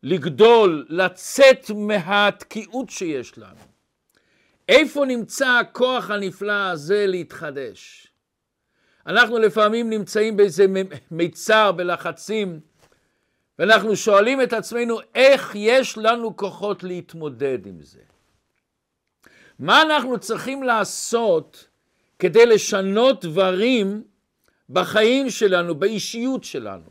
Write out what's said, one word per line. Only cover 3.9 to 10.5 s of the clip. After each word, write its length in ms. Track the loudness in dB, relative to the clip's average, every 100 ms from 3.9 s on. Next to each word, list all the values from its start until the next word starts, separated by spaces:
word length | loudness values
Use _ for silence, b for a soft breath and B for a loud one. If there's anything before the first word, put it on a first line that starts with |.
| _ _ _ _ _ _ _ 2
איפה 360 | 4 4 -2 -2
נמצא 420 | -4 -6 -4 0
הכוח 640 | 0 0 -2 -2 -2 -4
הנפלא 420 | -6 -6 -8 -6
הזה 540 | -4 -4 -6 -4 -2 0
להתחדש? 1000 | -4 -8 -12 -12 -10 -12 -16 -20 -20 _ _ _ _ _ _ _ _ _ _ -4
אנחנו 300 | 0 2 2
לפעמים 520 | 0 2 0 0 -4
נמצאים 480 | -6 -4 -2 -2 2
באיזה 300 | 0